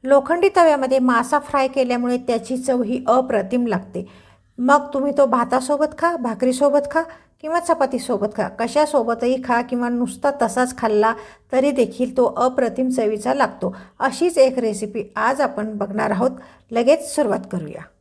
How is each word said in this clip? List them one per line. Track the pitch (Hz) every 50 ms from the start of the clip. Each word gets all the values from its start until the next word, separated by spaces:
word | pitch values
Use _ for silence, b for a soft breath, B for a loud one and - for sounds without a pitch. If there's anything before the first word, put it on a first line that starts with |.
| -
लोखंडी | 254 277 277 269 - 330 349 349 392 403
तव्यामध्ये | 370 339 320 302 277 262 262 262 269
मासा | 254 254 247 233 247 254 302 294
फ्राय | 294 - - 285 262
केल्यामुळे | 262 262 277 254 247 240 240 240 247 247
त्याची | 247 247 - 233 226 226 - 262
चव | 254 254 262 254 247
ही | 240 208 247 - -
अप्रतिम | - 233 262 262 254 247 208 190 190 233 247 240
लागते. | 233 208 185 185 - - 185 180 B B B B B B B B _ _ -
मग | 240 262 277 294 285 294 -
तुम्ही | 277 269 285 277
तो | 285 277
भातासोबत | 262 240 247 233 - 247 254 254 - 294 277 302 - 302
खा, | - - 339 349
भाकरीसोबत | 302 240 233 220 202 254 254 254 254 285 285 277 285 285 285
खा | - 320 330 330 B B B B B _
किंवा | - 311 330 349
चपातीसोबत | 339 339 330 330 277 262 262 247 - - 240 196 202 208 208
खा, | - 214 -
कशासोबतही | - - 233 233 247 285 302 294 302 277 226 233 233 233 - 240 254 262 254
खा | 254 240 233
किंवा | 247 247 254 240 240 240
नुसता | 240 240 247 247 - - - 285 285 285
तसाच | 269 214 190 254 254 254 254
खाल्ला | - - 220 214 208 208 226 226 220 B B B B B _
तरी | - 254 262 285
देखील | 269 269 240 - - - 254 254 254
तो | - 247 - -
अप्रतिम | - 233 262 254 254 254 233 - - 262 254
चवीचा | 254 254 226 208 220 208 - 247 269
लागतो. | 285 254 - - - 180 175 B B B B B B
अशीच | - 269 262 - 330 359 339
एक | 311 262 262 254 254
रेसिपी | 240 220 208 196 220 208 - 233 - - -
आज | 208 220 233 277 269
आपण | 285 - - - 214 220 214
बघणार | 202 208 202 196 220 214 208
आहोत. | 220 185 240 262 254 - B B B B B B
लगेच | 233 233 233 247 302 294 294 - -
सुरुवात | - 294 214 196 190 - -
करूया. | - 180 156 147 - - 165 - _ _